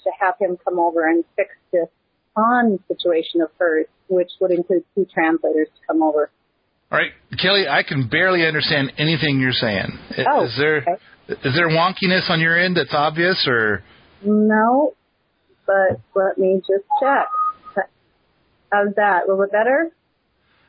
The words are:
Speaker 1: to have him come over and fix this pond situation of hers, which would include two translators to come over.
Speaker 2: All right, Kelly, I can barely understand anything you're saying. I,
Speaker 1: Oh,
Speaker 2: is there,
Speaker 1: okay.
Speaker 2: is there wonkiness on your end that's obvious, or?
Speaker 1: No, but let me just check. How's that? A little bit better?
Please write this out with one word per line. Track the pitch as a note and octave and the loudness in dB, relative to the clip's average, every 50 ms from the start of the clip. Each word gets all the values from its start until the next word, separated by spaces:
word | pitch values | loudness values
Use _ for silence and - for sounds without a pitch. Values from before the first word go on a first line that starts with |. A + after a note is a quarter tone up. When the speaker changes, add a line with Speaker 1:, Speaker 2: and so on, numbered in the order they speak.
| - | -4
Speaker 1:
to | F#3 E3 - | -8 -4 -2
have | G3+ F#3 F3+ - | -2 -2 0 0
him | G3+ F3+ F3+ - - | -2 -4 -4 -4 -6
come | F#3+ F3+ F3 | -4 -2 0
over | E3+ E3+ E3 E3+ D#3+ D#3+ | 0 0 0 0 0 2
and | E3 E3+ E3 _ - | 2 0 0 _ -4
fix | - C#3+ - - _ _ - - | -6 -6 -6 -6 _ _ -4 -2
this | F3 E3 - _ _ _ _ _ _ _ _ - | -2 -2 -2 _ _ _ _ _ _ _ _ -4
pond | G#3+ A3 A#3 B3 B3 A#3+ A3+ G3 F3+ _ - | -2 0 2 2 2 2 2 0 -2 _ -8
situation | E3 - - F3+ E3 D#3+ D#3+ - - E3+ | -8 -4 -2 0 0 0 -2 -2 -2 -2
of | D#3+ - _ - | -2 -2 _ -2
hers, | F3+ E3+ D#3 D#3 D#3+ - _ _ _ - | -2 0 0 0 -2 -4 _ _ _ -2
which | F#3 F3+ F3 F3 - - | 0 0 0 -2 -2 -4
would | F#3+ F#3 | 0 0
include | F3+ F3 F3 - F#3+ E3+ - _ - | 0 0 0 0 -2 -2 -2 _ -4
two | G3+ F#3 - | -4 -4 -2
translators | - F#3 E3 E3 E3 D#3+ - D3+ D#3+ D#3 D#3 - | -2 -2 0 0 0 0 0 0 0 0 -2 -2
to | _ _ _ - | _ _ _ -4
come | D#3+ D#3+ D#3 | -2 0 0
over. | D#3 D3 D3+ D3 - _ _ _ _ _ _ _ _ _ _ _ - | 0 0 0 -2 -2 _ _ _ _ _ _ _ _ _ _ _ -4
Speaker 2:
All | D3 D3+ | -2 -2
right, | E3+ D#3 - _ _ - B2+ B2+ | -2 -2 -6 _ _ -14 -8 -2
Kelly, | - F#3 G3+ G3+ F#3+ C#3 | 0 2 2 2 0 2
I | C#3 F3+ F#3+ | 0 0 0
can | - E3 C#3 C3 A2 | 0 -2 -4 -2 -2
barely | C#3+ D#3+ F3+ F#3+ F#3 F3 E3 | 0 0 2 2 2 2 0
understand | D#3+ D#3 D3+ C#3+ - D#3+ C#3+ C3+ C3+ - - | 0 0 -2 -2 0 0 0 -2 -2 -4 -2
anything | D3+ D#3 E3 D3 D#3+ D3+ C#3 C3+ | -2 -2 0 0 0 0 0 2
you're | C3 B2+ | 0 0
saying. | B2 - B2+ A2+ G2+ F#2 - - - - - - - - | 0 -2 -2 -2 -2 -2 -4 -6 -8 -12 -14 -12 -6 -4
I, | B2+ B3+ | -2 0
Speaker 1:
Oh, | D4 B3+ E3 | 2 0 0
Speaker 2:
is | A#2+ A2 B2 | -2 -2 -2
there, | D3 D#3 D#3 D3 | 0 0 0 0
Speaker 1:
okay. | B2+ - F3+ - _ - - _ _ - | -2 -4 -6 -6 _ -20 -20 _ _ -12
Speaker 2:
is | A#2+ - - C#3 B2+ | -10 -6 -4 -2 0
there | E3+ F3 E3 | 0 0 2
wonkiness | D#3+ D#3+ E3+ F#3 F#3 - G3 F3+ F#3 F#3 - - | 2 2 0 0 0 -2 -2 0 0 0 0 0
on | F3 D#3+ | -2 0
your | D#3+ E3 E3 E3+ | 0 2 2 2
end | F3+ F#3 F3+ E3 | 0 0 0 -2
that's | C#3 - - | -2 0 0
obvious, | D3 D3 D#3 D#3 D#3+ E3+ F3+ F#3 - - C#3+ | 0 0 0 0 0 0 0 0 0 0 0
or? | B2 A#2 A2 G#2+ G#2 F#2+ - _ - - _ _ _ - G3 | 2 2 2 0 0 -2 -6 _ -20 -20 _ _ _ -8 -2
Speaker 1:
No, | G#3 G#3+ G#3+ G#3+ G#3+ G#3+ G#3+ A3 A#3 B3+ C4+ D#4 - - _ _ _ _ _ _ _ _ _ _ _ _ _ - | 0 2 2 4 4 2 2 2 2 2 2 0 0 -4 _ _ _ _ _ _ _ _ _ _ _ _ _ -2
but | - G3 G3 F#3+ F#3 - - - _ - | 0 2 2 2 2 0 -4 -8 _ -2
let | G3 F#3+ F#3+ - - | 0 0 0 0 0
me | F#3+ F#3 F#3+ F#3+ | 0 2 2 0
just | - - G3 G3 - - G#5 G#5 | 0 0 -2 -2 -2 -2 -2 0
check. | C4+ C4+ C#4 A3+ - - - - - C6+ - - - - - G3 - - _ _ _ _ _ _ _ _ _ _ _ _ _ _ _ - | 0 2 2 0 0 -2 -2 -2 -2 -2 -4 -8 -14 -10 -6 -6 -6 -8 _ _ _ _ _ _ _ _ _ _ _ _ _ _ _ -2
How's | G3+ G#3 G3+ G#3 G3+ | 0 0 0 0 0
that? | G#3+ G#3 G3+ F#3+ F3 - | 0 2 2 2 2 2
A | F#3+ | 0
little | F#3+ F#3+ G3+ | 0 0 0
bit | G3 | 0
better? | G#3 G#3 A3 B3 C4 D4+ E4 E4 _ _ _ _ _ _ _ _ _ _ _ _ _ _ _ | 0 0 2 2 2 0 0 -2 _ _ _ _ _ _ _ _ _ _ _ _ _ _ _